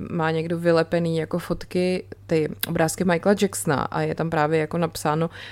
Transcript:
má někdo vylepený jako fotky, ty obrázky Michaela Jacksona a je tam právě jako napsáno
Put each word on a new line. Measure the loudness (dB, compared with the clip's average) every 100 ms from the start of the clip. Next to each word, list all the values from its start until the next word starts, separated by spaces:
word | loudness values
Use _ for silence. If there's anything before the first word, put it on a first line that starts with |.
| -6
má | -2 0
někdo | 0 -2 0
vylepený | 4 4 4 0 0 0
jako | -2 -4
fotky, | -4 -6 -4 -2 0 -2 -6 -14 -2
ty | 0 0 -2 -4
obrázky | 0 0 0
Michaela | 0 2 2 2
Jacksona | 2 0 -2 0
a | -2 -2
je | -2
tam | -2 -2
právě | 0 2 2
jako | 0 -2
napsáno | -2 -2 -2 0 -2 -4 -16